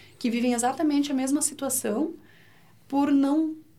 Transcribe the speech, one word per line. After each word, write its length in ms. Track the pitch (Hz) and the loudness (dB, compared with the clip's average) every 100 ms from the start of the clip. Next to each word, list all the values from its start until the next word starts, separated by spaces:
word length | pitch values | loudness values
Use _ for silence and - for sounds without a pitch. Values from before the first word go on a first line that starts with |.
| - - | -20 -6
que 120 | 247 | -2
vivem 240 | 233 247 | 0 0
exatamente 580 | 240 240 262 311 285 285 | 0 0 0 0 2 0
a 40 | 269 | -2
mesma 260 | 262 285 | 0 0
situação 720 | - - 269 - 226 214 330 - - - - - - - _ | -2 -4 -4 -4 -2 -2 -4 -6 -18 -20 -20 -20 -20 -20 _
por 240 | 277 294 | 0 2
não, 440 | 277 269 302 320 311 - | 4 4 2 0 -4 -14